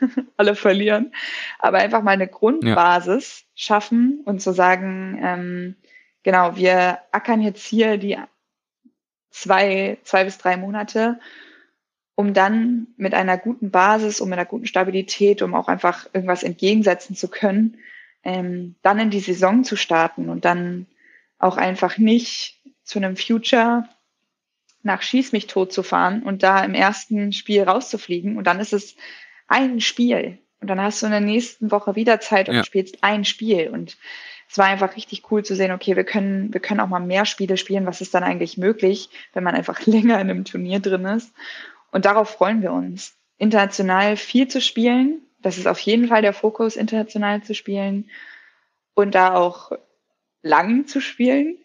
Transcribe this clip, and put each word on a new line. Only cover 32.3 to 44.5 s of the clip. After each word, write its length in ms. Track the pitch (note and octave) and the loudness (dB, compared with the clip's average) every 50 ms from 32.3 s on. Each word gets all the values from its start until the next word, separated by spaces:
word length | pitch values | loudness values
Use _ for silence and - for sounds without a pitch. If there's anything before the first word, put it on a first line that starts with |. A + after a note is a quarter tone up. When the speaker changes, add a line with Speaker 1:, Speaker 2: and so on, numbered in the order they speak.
| A3 F#3+ F#3+ G3 | 0 0 2 2
Speaker 1:
und 60 | - | 0
Speaker 2:
Ja. 100 | A#2+ - | 0 0
Speaker 1:
spielst 380 | - - G3 F#3+ F#3+ - - | 0 -2 -2 -2 -4 -4 -2
ein 220 | - G3+ G#3+ G#3 G3 | 0 0 0 0 -2
Spiel. 440 | - - - A3 A3+ G#3 F3 D#3+ - | -4 -4 -4 -2 0 0 0 0 -2
Und 280 | D#3 E3 E3+ E3 - _ - - - - - - - - - _ | -6 -10 -10 -12 -16 _ -20 -20 -20 -18 -20 -20 -20 -20 -20 _
es 100 | - G3+ | 0 2
war 80 | G3 | 2
einfach 280 | F#3+ G3 G3 G3 F#3+ - | 2 2 0 -2 -2 -4
richtig 360 | A3 - - G#3 - - - | -8 -14 -14 -14 -14 -4 -2
cool 120 | A3 G#3+ | -2 -2
zu 140 | G#3 - G3 | 0 -2 -2
sehen, 160 | F#3 F#3+ F#3 | 0 0 -2
okay, 240 | F#3 F3+ - G3+ F#3 | -2 -2 -2 0 0
wir 80 | F3+ F#3 | 0 0
können, 480 | - - G#3+ G3 G3 G3 F#3+ G3 G#3+ | 0 -2 -2 -2 -2 -2 -2 -4 -4
wir 80 | G#3+ F#3 | -6 -6
können 200 | - - G#3+ G3+ | -6 -4 -2 -2
auch 80 | G#3+ F#3 | -2 -2
mal 120 | F#3 F3+ | -2 -4
mehr 240 | F3 F3+ F3+ F#3+ G#3+ | -2 -2 -2 0 -2
Spiele 320 | G#3+ - - G3 F#3 F#3+ | -2 -4 -4 -2 -2 -2
spielen, 300 | F#3 - - G3 G3 F#3+ | -2 -2 -4 -4 -2 -2
was 160 | F#3 F3 - | -4 -6 -8
ist 120 | F#3+ - - | -6 -2 -2
dann 80 | F3+ | 0
eigentlich 360 | F3+ F#3 F3+ F3 F3 E3 - F#3+ | 0 -2 -2 -4 -4 -6 -4 -2
möglich, 500 | F3+ G3+ A3 G#3+ - F#3 G3+ - - - - - - - | 0 0 0 2 2 0 0 0 -6 -14 -20 -20 -18 -12
wenn 100 | - F#3+ | -8 -4
man 120 | F3+ F3+ E3 | -2 -2 -2
einfach 260 | E3+ F3 - - - | -2 -2 -4 -8 -2
<laughs> 60 | - | 2
länger 340 | A3 G#3+ A3 G#3 A#3+ A#3 G3 | 2 4 4 4 4 4 2
in 100 | F#3+ F#3+ | 0 -2
einem 140 | F#3 F3+ G3 | -2 -4 -6
Turnier 360 | - - F#3 F3+ F3+ F#3+ G3+ | -8 -8 -8 -4 -4 -4 -4
drin 260 | G3 G3+ F#3+ F#3 F#3 | -2 -2 -2 -2 -2
ist. 260 | F#3+ G#3 A#3 A#3 - _ - - - - - - - - _ _ _ | -2 -4 -4 -6 -10 _ -20 -18 -18 -16 -18 -18 -20 -20 _ _ _
Und 140 | - F#3+ F#3+ | -2 2 2
darauf 240 | G3 G3+ A3 G#3 G3+ | 4 4 4 2 0
freuen 300 | - - F#3 G3 A3+ A3 | 0 0 0 0 2 0
wir 120 | G3 E3+ | -2 -2
uns. 420 | - F2 F3+ F3+ F3 F#3 - - - _ _ _ _ - | -2 -4 -4 -6 -8 -12 -14 -18 -20 _ _ _ _ -2
International 800 | G3+ G#3+ A3 G#3 G3 G3 - - F#3+ F#3 F#3 F#3+ G3+ G#3 G#3+ | 0 2 4 4 2 2 0 -2 0 2 2 2 2 2 0
viel 320 | G#3 - - - B3 C4+ | -2 -4 0 0 2 2
zu 120 | C4 | 0